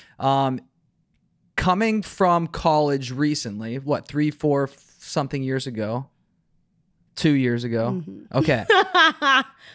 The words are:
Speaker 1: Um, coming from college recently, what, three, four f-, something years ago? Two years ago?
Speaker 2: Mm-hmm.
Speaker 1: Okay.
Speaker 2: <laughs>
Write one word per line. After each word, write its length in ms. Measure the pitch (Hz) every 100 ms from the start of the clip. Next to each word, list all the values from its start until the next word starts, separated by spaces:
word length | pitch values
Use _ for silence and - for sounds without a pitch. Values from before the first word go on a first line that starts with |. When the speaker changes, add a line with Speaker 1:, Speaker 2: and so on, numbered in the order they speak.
| - _
Speaker 1:
Um, 400 | 135 139 135 127 - _ _ _ _ _ _ _ _ -
coming 460 | 180 185 226 214
from 460 | - - 185 170 165
college 640 | - 170 151 147 139 123
recently, 680 | 127 147 147 117 104 110 127
what, 280 | 135 139 -
three, 240 | 147 151
four 320 | 147 151 139
f-, 320 | 135 - - _
something 440 | - - 135 143
years 240 | 131 131 131
ago? 400 | 110 107 120 135 _ _ _ _ _ _ _ _ _ _ -
Two 160 | 160
years 300 | 143 123 120
ago? 380 | 120 113 113 185 160
Speaker 2:
Mm-hmm. 320 | 98 - 131
Speaker 1:
Okay. 280 | - 123 -
Speaker 2:
<laughs> 40 | 392 381 370 320 - 285 269 - _ -